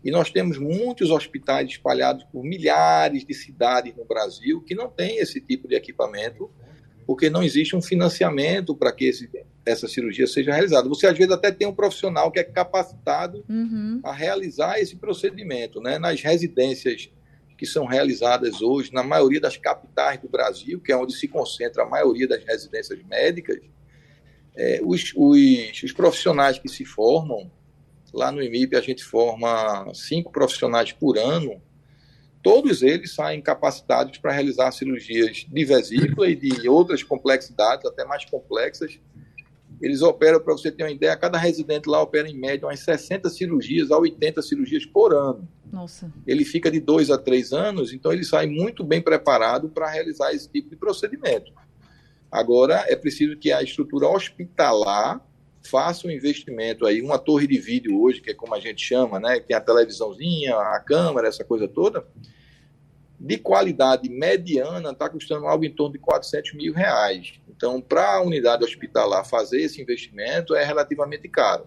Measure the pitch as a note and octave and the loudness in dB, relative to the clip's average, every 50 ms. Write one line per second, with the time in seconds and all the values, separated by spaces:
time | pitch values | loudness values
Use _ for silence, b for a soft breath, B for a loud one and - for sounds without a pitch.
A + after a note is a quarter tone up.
0 | - C3+ D3+ F3 D#3+ - - F#3 F#3 F3 D#3 C3+ C#3+ D3+ E3+ G3 A#3 B3 B3 - | -4 0 0 0 0 2 0 0 0 0 -2 -4 -4 -4 -2 -2 -4 -4 -2 -2
1 | F#3+ D#3 D#3+ D3 - - - C3+ - - C3+ C#3 - C3 - - _ C3+ C3 B2+ | 0 2 2 0 0 -6 -14 -10 -4 -2 -2 -2 -2 -6 -8 -6 _ -2 0 2
2 | C3 C3 C3 C3 - _ - C3 B2+ D3+ F#3 F3+ D3+ D3+ D3 D#3 D#3+ D#3+ E3 D#3+ | 2 0 0 -2 -8 _ -14 -12 -10 -8 -8 -2 0 2 4 4 4 4 4 4
3 | D#3 D3+ D3 C3+ C3+ - C#3 - - - C3 - A#2 A#2+ B2 B2 B2 A#2+ - - | 2 2 0 -4 -6 -8 -12 -12 -12 -18 -4 0 0 2 2 0 -2 -2 -14 -14
4 | A2+ - A2+ A2 G#2+ G2 F#2 - A2+ C3+ D#3+ E3 - - F#3 G#3+ B3 B3 - - | -8 -6 -4 -4 -4 -4 -6 -6 -4 -2 -2 -2 -4 -8 -8 -8 -8 -8 -6 -4
5 | F3 G3 A3+ - E3+ - - - - - B2+ B2 - - B2+ - - - - - | -4 -4 -2 -2 -4 -4 -4 -12 -4 -4 -4 -4 0 -2 -2 -2 -2 -6 -4 -4
6 | A#2+ G#2+ G#2 G2+ G#2+ A#2+ A2+ - F#3+ - _ b b b b b b b b - | -4 -4 -4 -6 -8 -8 -8 -10 -14 -14 _ b b b b b b b b -14
7 | - - C3+ - D#3+ D#3 D#3 F3 F3+ D3+ - - D#3+ - - F3+ F3 - F#3+ F3 | -6 -6 -2 0 0 0 2 2 0 2 2 0 0 0 -2 -4 -2 0 0 2
8 | F3+ E3+ E3+ - F3+ E3+ D3+ C#3 C#3+ E3 F3+ G3 F#3 E3 D3 - - B2 - - | 2 2 2 2 0 0 0 0 0 0 -2 -2 -4 -6 -2 0 0 0 0 2
9 | C3 C3 B2+ - B2 - - - - - _ _ _ A#2 A#2 A2+ - - - C3+ | 0 0 0 -2 -8 -14 -14 -16 -16 -18 _ _ _ -2 -2 -2 -4 -8 -6 -6
10 | A#2+ A2+ G2+ - C3 B2 - C#3+ C3+ C#3+ C#3+ D#3 G3 F#3+ D#3 C3 B2 C3 D3 - | -6 -6 0 0 0 0 0 -2 0 0 2 2 2 4 4 4 4 2 0 4
11 | - F#3+ E3+ D#3 F#3 F#3 F#3 F3 F#3+ G3+ F#3+ - G#3 G3+ G3 - G3+ G3 G3 - | 4 4 6 6 4 4 4 2 2 0 0 0 -4 -4 0 0 0 0 0 -2
12 | - F#3+ F3 D3+ D#3 D#3+ D#3+ F3+ E3+ - - F#3+ F3+ F3+ - F#3+ F3+ F3+ - - | -4 -2 0 0 0 0 0 -2 -4 -2 -2 -4 -2 0 -2 -2 -2 -4 -10 -8
13 | - C#3+ C#3+ D3+ F3 F3+ F3+ G#3 G#3 - G#3+ A3+ A3+ A3+ A3 G#3+ G#3+ G#3+ A3+ B3+ | -4 -2 -2 -2 -4 -6 -10 -14 -10 -8 -6 -4 -4 -4 -6 -6 -6 -6 -6 -8
14 | C4+ - C#3 C#3+ D#3 F#3 G3 G3 F#3+ F3 - - D3+ - G3+ A3 G3+ E3 - F3+ | -8 -10 -8 -6 -4 -4 -4 -4 -6 -8 -4 -4 -2 -2 0 -2 -2 -4 -6 -12
15 | - G#3 A3 - - G3+ F#3+ G3 G#3+ F3 C3 A#2+ A#2 A2+ - G#2+ A2+ B2 C#3+ D#3 | -6 -6 -6 -2 -4 -4 -4 -6 -10 -8 -8 -8 -8 -8 -10 -8 -6 -6 -4 -2
16 | E3 F3 E3 C#3 - D3+ E3+ E3+ E3+ E3 - B2+ B2+ C3+ B2+ B2+ - B2+ A#2 G#2 | -2 -2 -4 -2 0 0 0 0 0 -2 0 0 0 0 0 -4 -4 -4 -4 -4
17 | - _ _ _ b b b b b _ _ _ - - - D#3 C#3 A#2+ B2+ C3+ | -12 _ _ _ b b b b b _ _ _ -10 -4 -2 -4 -2 0 2 2
18 | C#3+ C#3 B2 - A#2+ A#2+ B2 B2 B2+ A#2 G2+ F#2 A2 A#2 C3 C#3+ B2+ - B2+ C3 | 2 2 0 0 2 2 2 2 0 -4 -2 0 0 0 0 0 -2 -2 -4 -4
19 | B2+ C#3 D3+ D#3+ C#3+ C3 C#3 D#3 - C#3 - - - D3+ - - - - _ - | -2 2 4 6 6 6 6 4 0 -2 -4 -2 -2 -2 -2 -2 -6 -6 _ 0
20 | C#3+ C#3+ C#3 - - B2 - - - G#2+ G2 - G#2 B2+ E3+ F3+ - - C3+ B2+ | 0 0 -2 -4 -8 -6 -2 -2 -2 -2 -4 -6 -10 -10 -10 -8 -2 0 0 0
21 | B2+ C3 C3 - - C#3 - D#3 B2 - - - A#2+ A#2 - A#2+ A#2 A#2 B2+ D3 | 0 -4 -6 -8 -8 -4 -4 -4 -4 -4 -6 -6 -6 -4 -2 -2 -2 0 0 2
22 | D#3 C3 A#2 A#2+ C3 B2 B2 A2+ - - A2+ G#2+ - - - A2 G#2 - G2 - | 2 2 2 2 0 -2 -2 -4 -2 -4 -4 -4 -6 -10 -10 -10 -10 -10 -14 -14
23 | F2 - G#2 A2+ C3+ D#3+ F3 F3 - - - - - _ _ _ b b b b | -12 -6 -2 0 0 0 -2 -4 -6 -6 -8 -8 -8 _ _ _ b b b b
24 | b b b b b b b b b _ _ - A#2 B1 - - - F2+ F3+ F3 | b b b b b b b b b _ _ -4 -2 -2 0 0 0 -2 -2 -2
25 | - - - - D3 C#3+ C#3+ C#3+ C#3 C3+ C3 A#2+ A2+ A2 - - - C3 - - | -2 -6 0 4 6 8 8 8 8 8 6 4 2 -8 -10 -10 -10 -8 -2 2
26 | F#3 E3+ - - - F3+ D#3+ C#3+ C#3 C3+ C3 - - C3 - - C3 - - - | 2 2 2 2 0 0 2 4 2 2 2 -2 -8 -14 -12 -12 -14 -12 -4 2
27 | G#2+ A#2 C#3+ E3 D#3+ D#3 A#2+ G#2 F#2+ F2+ _ _ _ _ _ _ _ _ _ _ | 4 4 4 4 0 -4 -8 -8 -10 -14 _ _ _ _ _ _ _ _ _ _
28 | _ _ - A#2 B2+ C3+ C#3+ D3 C3+ A#2+ A#2 B2 C3 C3 - B2+ B2 - B2+ - | _ _ -6 -4 -4 -4 -2 -4 -6 -4 0 -2 0 2 2 0 0 -2 -8 -8
29 | - - - A2+ A#2 A#2+ A2+ A2 A#2 A#2 A#2 A2+ A2 A2 G#2 G2 G2 G2+ F#2+ - | -8 -2 2 2 2 2 0 -2 -2 0 0 0 0 -2 -2 -4 -6 -10 -14 -14
30 | - - D#3 E3+ E3+ - - D3 C3+ B2+ - - C3 B2 A#2 A#2 A2+ - - _ | -8 -4 -4 -4 -4 -4 0 0 0 0 0 -2 -2 0 2 0 0 0 -4 _
31 | D#3+ C#3+ A2 G#2+ A2 C3 D#3 E3+ D#3 B2+ G2+ F2+ _ _ _ _ b b b b | 0 2 2 2 2 0 0 -2 -2 -6 -8 -12 _ _ _ _ b b b b
32 | b b b b b b b _ - F#3 G#3+ C4+ C#4+ C#4 F#3 B2 B2+ C3+ D#3+ F3 | b b b b b b b _ 6 6 6 8 6 4 2 6 4 4 4 4
33 | - E3+ - - D3+ D3+ D#3 D3+ C#3+ - D3 - - D3 C#3+ - _ - B2+ B2 | -4 -8 -6 -6 -4 -4 -4 -4 -2 -2 -2 2 0 -2 -2 -2 _ 0 0 0
34 | C3 C3 - - - C#3+ C#3 C#3+ C#3 C#3+ B2+ C3+ C3 C3 B2+ - C3 C3+ B2+ A#2 | 0 -2 -6 -6 -4 -2 -2 0 0 -2 2 2 2 2 2 -2 -6 -4 -6 -6
35 | G#2+ - A2+ A2+ A2+ A2 G#2+ - - - - D3+ D#3 C3 C#3 B2 - - A2+ B2+ | -6 -4 0 0 0 0 0 -8 -14 -6 -4 -2 2 4 4 4 4 2 2 2
36 | E3 C#3+ D3 - F#3+ F3+ D#3+ C#3 C#3 C3+ B2+ A#2+ A#2 B2 C3+ E3 F3+ F3 - - | 2 2 2 2 2 2 2 0 0 -2 -2 0 4 6 6 6 6 6 2 -4
37 | - - C#3+ B2+ - C#3 C3+ C3 - - A#2+ - G#2 A2 B2+ - - B2 - - | -2 -4 -6 -2 2 0 0 0 0 -6 -2 2 2 2 2 0 -4 -8 -6 -6
38 | C3 C3+ C#3+ C#3+ - - - B2+ - - - A2 A#2+ D3 - - E3 D#3 - _ | -6 -6 -6 -8 -6 -8 -8 -8 -8 -6 -4 -2 -2 -4 -4 -8 -10 -10 -10 _
39 | _ _ B B B B B B B B _ _ _ _ - - - C3 C#3+ C3 | _ _ B B B B B B B B _ _ _ _ -14 -6 -4 -4 0 4
40 | D#3+ E3+ D#3+ - D#3 D#3 D#3+ D#3+ D#3+ E3 D3+ D3+ - D#3 - - D#3+ D#3 D3 C#3 | 4 4 4 6 6 6 6 6 4 2 -2 -2 -2 -6 -6 -4 -8 -8 -4 0
41 | D3+ D#3 D#3+ D#3 F3 F3+ F3 E3 E3 F3 D#3+ D#3+ D3+ D3 D3+ D3+ D3+ D#3 D3 D#3 | 0 0 2 2 0 -2 0 2 0 0 0 0 -4 -4 -4 -4 -2 0 2 2
42 | D#3 D3+ - D3+ D3+ D#3 D3 C3 B2+ C3+ C#3 C#3 D3 D3 C#3+ C#3 - - D#3+ D3 | 0 2 0 -2 -2 -2 -8 -8 -6 -4 -4 -4 -6 -8 -10 -6 -2 -2 -2 -2
43 | - - F#3 G3 F#3 F3 E3+ - F#3 E3+ E3+ C3+ A2+ A2+ C#3+ E3 D#3 C3+ D3+ D#3 | -2 -8 -8 -4 -4 -4 -4 -4 -6 -2 -2 -2 -2 0 -2 -2 2 4 4 4
44 | E3+ D#3+ D#3+ - D3+ D#3 D#3+ D#3 C#3+ - D3 C#3+ C3+ A#2+ D3+ F#3 - - _ G3+ | 4 2 0 -2 -2 -2 -2 -4 -4 -4 -4 -4 -2 -2 -2 -6 -6 0 _ 6
45 | A3 G#3 D#3+ G3 C#3 C#3 B2+ - F3+ E3 _ _ _ - - F#3 F3 E3+ - - | 6 6 6 4 2 0 -4 -6 -10 -18 _ _ _ -14 -14 -12 -12 -14 -16 -18
46 | F3+ E3 D3+ - - C3 C3 D3 D3 - - E3+ E3 E3 D#3 D#3+ - D3 D#3 E3 | -18 -18 -18 -12 -4 -2 0 0 0 0 -2 0 0 2 0 0 2 4 4 4
47 | D3+ C3+ C#3 C3+ - C3+ B2+ B2+ A#2+ - C3 D3+ F#3+ G#3 G3+ F3+ C3 A2+ B2+ C3 | 6 4 2 2 2 2 2 2 2 0 -2 -2 -2 -2 -2 -4 -6 -6 -8 -4
48 | _ D#3 E3 F3 E3+ - - D#3 D#3 D3+ D3 D#3 F3+ A3+ A#3+ - E3+ D3 D#3 E3+ | _ 0 0 0 -2 0 2 2 2 0 -2 -2 -4 -4 -4 -8 -2 0 0 0
49 | E3+ E3 D#3+ C#3 - D3 C3 A#2 A2 A2+ A#2+ C3+ D#3 D#3 - D#3 D#3 D#3 D#3 D#3+ | 2 2 0 2 4 2 4 4 4 2 0 0 -4 -6 -6 -6 -6 -4 -4 -6
50 | E3 E3 D3+ - C#3 C#3+ D3+ D3 - - - D3 C#3 - D#3+ - - G#3+ G3 - | -6 -6 -4 -2 -2 -2 -2 -4 -8 -6 -8 -8 -8 -8 -16 -6 -4 -4 -4 -2
51 | - G#3 B3 - C4+ F3+ B2 G#2 - - _ _ _ _ _ _ b b b b | -4 -8 -8 -4 -2 -2 -2 -2 -4 -10 _ _ _ _ _ _ b b b b
52 | b b b b b _ - G#2+ A#2 A#2 A#2+ B2 B2+ C3+ D#3+ G3 G3+ - - - | b b b b b _ -2 -2 2 4 6 6 6 6 4 2 2 0 0 0
53 | - D3 C#3 - D3+ D3+ D3+ D3 - D3+ C#3+ C#3 C3+ C3 - - C#3+ C#3 - C#3+ | 0 -6 0 0 -2 -2 -2 -2 0 0 0 0 0 -4 -4 -6 -6 -4 0 0
54 | C#3+ D#3 F#3 G3 - - _ - F3+ F3 _ - D#3+ C3+ A2+ G#2+ G#2 G2 G2+ G#2 | 2 2 2 2 -2 -6 _ -14 -14 -8 _ 2 2 4 4 2 2 2 0 0
55 | G#2+ C3+ G3 C4 _ _ _ _ _ _ _ _ _ - - C3 D3 E3 F3 F3 | 0 -2 -4 -6 _ _ _ _ _ _ _ _ _ 0 0 0 0 0 -4 -4
56 | - F3 D#3+ C3+ B2+ D3 C#3+ - - - B2 A2 A2 A2+ A2 - A#2+ A2 G#2 A2+ | -8 -8 -8 -2 -2 -2 -2 -2 -8 -12 -8 -6 -4 -4 -2 0 2 2 2 2
57 | B2 C#3+ C#3+ C3 - D#3 D3+ C#3+ C#3+ C#3 C3+ A#2 F#2+ A2 A#2+ B2+ A#2+ A2+ G2 G2+ | 0 0 -2 0 2 2 2 2 4 2 2 0 0 -2 -4 -4 -2 0 2 4
58 | A2+ B2+ B2 B2+ - A2 G#2 - A#2 A2+ A2+ G2+ G2 A2+ G#2 - - - B2 B2+ | 4 4 2 0 -8 -12 -10 -10 -8 -8 -8 -8 -6 -10 -8 -8 -4 -2 0 0
59 | B2+ A2+ G2+ F#2+ G#2+ A#2+ B2+ A#2+ A#2 - A#2+ A2 - - A#2 A#2+ A#2 A2+ G2+ F#2 | 0 0 -2 -4 -2 0 -2 -2 0 -2 -2 0 2 4 4 4 4 4 0 -8
60 | A2+ G#2+ F#2+ G#2 D3 F3 E3+ D#3+ C#3+ C3 A#2+ G#2+ G#2 G#2+ G#2 G#2 - - D3 D#3+ | -8 -8 -8 -8 -4 -4 -4 -2 -2 -2 0 0 0 -2 -2 -4 -2 0 0 2
61 | F3 E3 D3 B2+ A2+ A2 G#2 - - - A#2+ A2 G#2 F#2+ - D3+ F3+ G#3+ G#3+ E3 | 2 0 0 0 -2 -2 -2 -4 -4 -4 -2 -2 -2 -4 -2 0 0 0 0 -4
62 | - _ _ b b b b b b b b b b b b _ _ _ _ _ | -10 _ _ b b b b b b b b b b b b _ _ _ _ _
63 | _ _ _ _ - C#3 G3 - - - G3 G3+ G3 F#3 C#3+ B2+ C3+ C3 C3 B2+ | _ _ _ _ -6 -6 -6 -4 0 2 2 2 2 0 2 2 4 4 4 2
64 | - C#3 B2 C3 D#3 F3 G3 F#3+ E3+ F3 D#3 C3 C3 D3+ F3 F3+ E3 D3 C3 - | 0 -8 -6 -2 0 0 0 0 0 0 -2 0 0 -2 -6 -8 -8 -10 -6 -6
65 | D3+ D3+ D#3+ D3+ - - D#3 D3+ D3 D3+ D#3 D#3+ D#3+ D3 D3+ - D3 C#3+ C#3+ C#3 | -6 -6 -6 -12 -8 -6 -6 -4 0 -2 0 0 0 -4 -2 -4 -4 -4 -4 -6
66 | - - D#3 D3+ - - - D3 D3+ - - D3 D3+ E3 D#3 E3+ F#3+ F#3+ C3+ A2+ | 0 0 0 0 0 -4 -6 -6 -6 -8 -12 -8 -8 -4 -2 0 0 2 2 2
67 | G#2+ G2+ G2 F2+ F2 - - _ _ - - _ - B2 B2+ B2+ B2+ _ D3+ D#3+ | 2 0 -2 -4 -8 -16 -20 _ _ -20 -8 _ -4 -4 -4 -4 -4 _ 2 2
68 | F#3+ G3+ G3 F#3+ F3+ F3+ E3 C#3+ A#2 A#2 A#2+ A#2 A#2+ A2+ - - - - - - | 2 4 2 2 2 0 0 2 4 4 4 4 0 -4 -4 -12 -14 -2 0 0
69 | G#2+ G2+ G2 F#2+ G2 - B2+ A#2 G#2+ - A#2+ C#3 D#3+ D3 - - C3 A#2 A#2+ A#2 | 2 2 0 0 -2 0 -2 -2 -2 0 -2 -2 -2 -2 -6 -10 -6 -6 -6 -6
70 | - - G#2 G2+ G#2 A#2+ D3 E3+ E3+ D#3+ D#3+ D3 D3 D3 D3 D3+ D3 - D3 D3 | -6 -16 -12 -10 -8 -4 -4 -4 -2 0 0 0 0 0 0 -2 0 -2 -2 -4
71 | C#3+ D3 D3 D3 - - - D#3 B2 G2+ F2+ E2+ - | -4 -4 -6 -14 -14 -4 0 2 2 2 2 0 -4